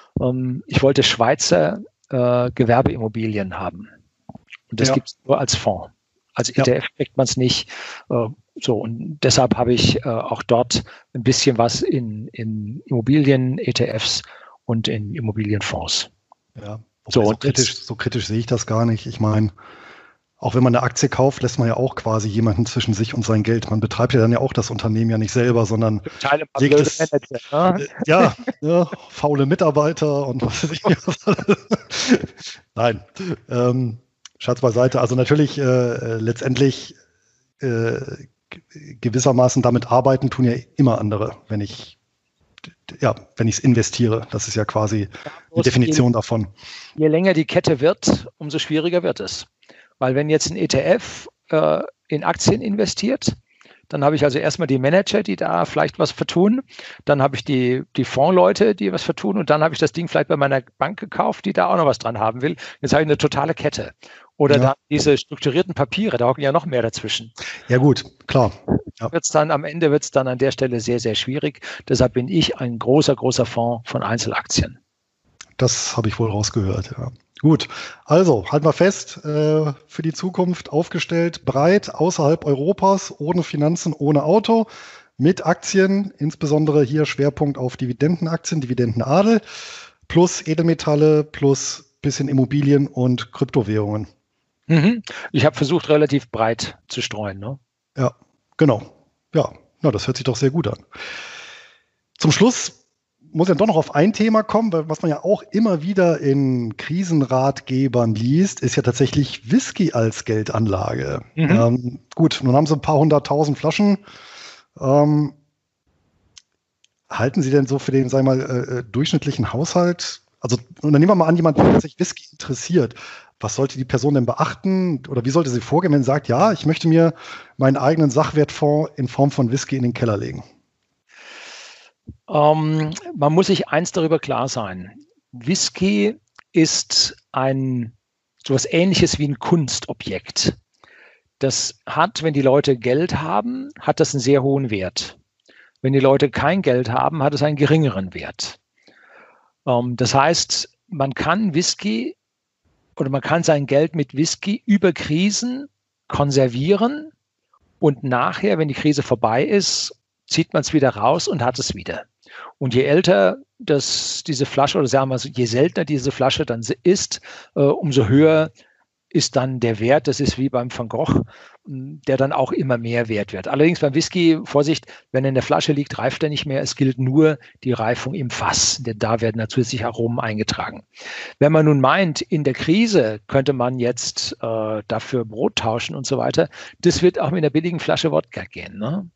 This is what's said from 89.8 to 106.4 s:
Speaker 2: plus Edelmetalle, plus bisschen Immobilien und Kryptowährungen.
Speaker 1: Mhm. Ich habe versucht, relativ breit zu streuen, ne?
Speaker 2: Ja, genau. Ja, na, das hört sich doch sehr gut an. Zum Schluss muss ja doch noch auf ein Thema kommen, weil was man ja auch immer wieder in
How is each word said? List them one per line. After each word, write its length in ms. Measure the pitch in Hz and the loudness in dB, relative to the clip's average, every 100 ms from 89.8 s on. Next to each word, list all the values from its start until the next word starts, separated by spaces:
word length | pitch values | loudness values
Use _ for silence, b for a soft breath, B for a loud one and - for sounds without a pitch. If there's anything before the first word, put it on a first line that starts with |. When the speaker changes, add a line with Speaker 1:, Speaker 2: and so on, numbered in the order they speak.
| B B - | B B -2
Speaker 2:
plus 400 | 170 180 - - | 2 2 2 -4
Edelmetalle, 800 | 156 165 160 - 147 151 151 | 0 0 0 0 4 4 4
plus 720 | 151 - 139 135 - - - _ | 2 0 2 2 -2 -10 -16 _
bisschen 280 | 147 - 139 | -4 -4 0
Immobilien 580 | 135 127 143 143 143 139 | 0 2 2 4 2 2
und 460 | - 127 123 - | 0 0 0 -4
Kryptowährungen. 760 | - 131 - 104 107 104 107 107 _ _ _ _ _ - | -6 -2 0 0 0 -2 -4 -8 _ _ _ _ _ -2
Speaker 1:
Mhm. 340 | 160 160 240 - B B | 2 2 0 -4 B B
Ich 120 | 156 | 2
habe 120 | 147 - | 2 2
versucht, 320 | 135 165 - | 0 0 2
relativ 420 | 151 151 143 - | 2 2 0 -2
breit 480 | 113 113 117 - - - | -2 -2 -2 -6 -12 -12
zu 160 | - | -8
streuen, 380 | 120 104 104 95 | -8 -6 -8 -8
ne? 180 | 104 135 _ _ _ - | -12 -12 _ _ _ -4
Speaker 2:
Ja, 180 | 123 - _ _ _ - | -2 -4 _ _ _ 2
genau. 260 | 156 107 - _ _ _ _ | 2 2 -4 _ _ _ _
Ja, 180 | 160 - - _ _ | -2 -2 -6 _ _
na, 100 | - | -2
das 160 | 104 - | 0 -2
hört 100 | 131 | -4
sich 80 | |
doch 120 | 127 120 | -4 -2
sehr 140 | 139 | 0
gut 180 | 151 - | 0 -4
an. 100 | - _ B B B B B B B B B B B _ - | -6 _ B B B B B B B B B B B _ -2
Zum 120 | 160 | 0
Schluss 480 | 143 220 240 - - _ _ _ _ _ | 4 4 2 -6 -12 _ _ _ _ _
muss 140 | 156 180 | 0 2
ja 60 | |
doch 120 | 160 220 | 2 2
noch 100 | 165 | 2
auf 180 | 147 | 0
ein 180 | 143 175 | 2 2
Thema 300 | 214 214 220 | 2 2 2
kommen, 320 | 214 208 226 | 2 0 0
weil 160 | 165 156 | -2 -2
was 100 | 156 | -4
man 100 | 170 | -2
ja 140 | 147 | -2
auch 180 | 175 208 - | 0 -2 0
immer 280 | 196 226 175 | 0 2 0
wieder 400 | 160 196 180 156 | 0 2 4 2
in 560 | 143 139 | 2 2